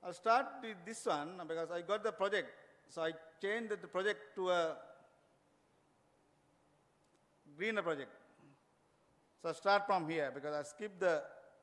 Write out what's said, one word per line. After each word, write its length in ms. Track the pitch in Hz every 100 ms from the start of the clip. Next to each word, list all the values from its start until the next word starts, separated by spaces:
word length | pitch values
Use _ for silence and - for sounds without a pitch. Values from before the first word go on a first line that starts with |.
I'll 120 | 180
start 320 | 170 220 233 262 -
with 140 | 226 202 170
this 180 | 220
one 280 | - 156 147 185 165
because 240 | 160 165
I 120 | 175
got 200 | 175 208
the 100 | 214
project. 360 | - 196 208 - - - - -
So 140 | -
I 100 | 160 160 - -
changed 280 | 196 220 226
the 60 | 202
project 580 | 175 180 196 208 - -
to 140 | 185
a 260 | 180 165 156 - - - _ _ _ _ _ _ _ _ _ _ _ _ _ _ _ _ _ _ _ _ _ _ _ - 147
greener 240 | 202 220
project. 260 | 170 151 135 - - - - - _ _ _ _ _ _ _ _
So 80 | 170
I 20 |
start 340 | 156 196 202 202
from 220 | 190 156
here 220 | 160 139
because 220 | 127 143
I 80 | 147
skipped 380 | 143 - 208 190
the 220 | 180 160 143 - - -